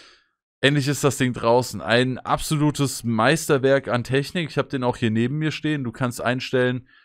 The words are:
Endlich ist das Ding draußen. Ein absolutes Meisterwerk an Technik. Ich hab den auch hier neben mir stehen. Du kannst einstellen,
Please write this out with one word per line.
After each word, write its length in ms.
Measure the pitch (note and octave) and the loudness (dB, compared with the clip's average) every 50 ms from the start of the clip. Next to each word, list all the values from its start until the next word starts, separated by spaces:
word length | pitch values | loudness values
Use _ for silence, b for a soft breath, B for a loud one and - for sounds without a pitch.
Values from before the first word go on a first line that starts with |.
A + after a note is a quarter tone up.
| B B B B B B B B _ _ _ _ | B B B B B B B B _ _ _ _
Endlich 260 | C3 C#3 D3 D3 B2+ D3 | 2 2 4 4 2 0
ist 140 | C#3 - - | 0 0 0
das 140 | C#3 B2 - | 0 0 2
Ding 140 | C3 B2+ A#2+ | 0 0 0
draußen. 480 | B2+ A2 A2+ A#2+ B2+ B2 - - F#2 | 0 0 2 2 2 2 -2 -6 -8
Ein 380 | C#2 F2+ A2+ A#2+ B2+ C3 B2 - | -2 0 2 2 2 0 -2 -6
absolutes 840 | - - C#3+ D3 - - D#3 C#3+ D3+ D3+ C#3+ - C#3 B2+ - - - | -4 -4 -4 -4 -2 -2 0 2 2 2 2 0 -2 -2 -2 -4 -4
Meisterwerk 840 | A#2 A2+ A2 A2+ C3 D#3+ D#3+ - - D3+ C3+ B2+ C3+ C#3 C#3 C3+ G#2+ | -2 0 2 4 4 2 2 2 2 2 2 4 4 2 2 2 0
an 160 | A#2 A#2+ A2+ | -2 -2 -2
Technik. 440 | - C3 C#3 C#3 - - F3+ D#3+ - | 0 0 -2 -2 -2 -4 -6 -6 -4
Ich 60 | - | -2
hab 120 | D3 C3 - | -4 -4 -2
den 140 | C#3+ C3 B2 | -4 -2 0
auch 120 | B2 - | -2 0
hier 140 | - B2 A2+ | 0 0 0
neben 260 | G#2+ A2+ A#2+ B2+ C#3+ D#3 | 2 2 0 0 -2 -2
mir 120 | D#3 D3+ | -4 -4
stehen. 340 | C#3+ - - D3+ D3+ C#3+ C3 | -4 -4 -2 -2 -2 -2 -4
Du 60 | A#2 - | -6 -4
kannst 280 | - C3+ B2 A#2 - - | -4 -4 -4 -4 -2 -2
einstellen, 640 | A2+ B2+ C3 - - - B2+ B2 B2 B2+ B2 b b b b | -2 -2 -2 -2 0 2 2 2 2 0 -2 b b b b